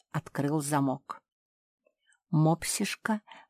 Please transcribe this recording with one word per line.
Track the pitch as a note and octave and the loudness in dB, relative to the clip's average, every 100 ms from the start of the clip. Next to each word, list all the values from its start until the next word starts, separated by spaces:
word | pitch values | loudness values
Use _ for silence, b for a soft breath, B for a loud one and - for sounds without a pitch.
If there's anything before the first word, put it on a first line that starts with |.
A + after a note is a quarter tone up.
| _ | _
открыл | D#3 - - C#3 D#3 | -8 -6 -4 0 0
замок. | C#3+ D3 C#3 C3+ - - _ _ _ _ _ _ _ _ _ _ - | 0 0 2 -2 -8 -16 _ _ _ _ _ _ _ _ _ _ -2
Мопсишка | D#3 D#3 E3 - - G3+ - - G#3+ - b | 4 4 2 -2 -4 -4 -4 -4 -4 -6 b